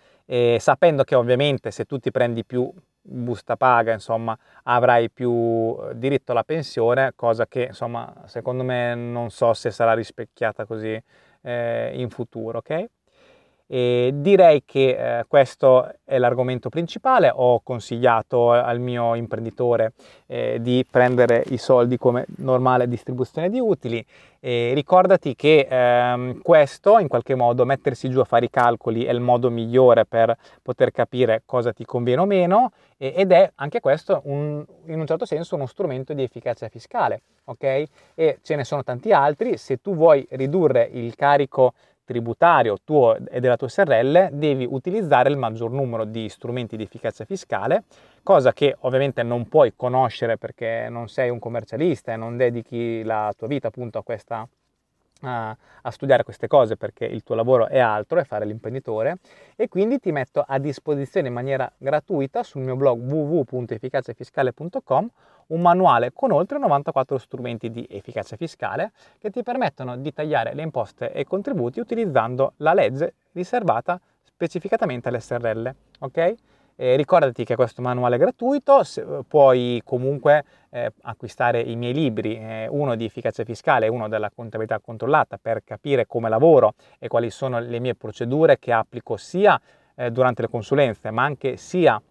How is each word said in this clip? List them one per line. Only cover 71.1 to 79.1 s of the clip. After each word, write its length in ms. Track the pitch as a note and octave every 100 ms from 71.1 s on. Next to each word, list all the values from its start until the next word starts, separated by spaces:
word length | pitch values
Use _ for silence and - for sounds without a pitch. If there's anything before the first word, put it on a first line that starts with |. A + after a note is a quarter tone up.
e 100 | -
i 40 | C#3+
contributi 540 | F#3+ A#3+ G3 A#2+ A3+
utilizzando 760 | A#3+ A#3 G#3 B2+ A2+ B2+ C3+ -
la 180 | D3+ F#3
legge 400 | A2+ C3+ - _ _
riservata 680 | F3 F3+ B3 F3 A2+ - F#3 _ _
specificatamente 840 | _ - E3+ F3 G3 A3+ F3 B2 B2+
all'S 220 | A#2+ -
R 240 | B2 A#2 A2
L, 200 | A#2+ C3+ _ -
ok? 340 | C3+ E3+ E3+ A3+ _ _ _ -
E 200 | B2+ C3+
ricordati 480 | C#3+ F3 C#3 A#2+ A#2
che 100 | A#2
questo 260 | A#2+ -
manuale 360 | B2 B2 B2 B2
è 20 |
gratuito, 640 | G3 - B3 C#4+ - C#4
se, 200 | A#3+ - -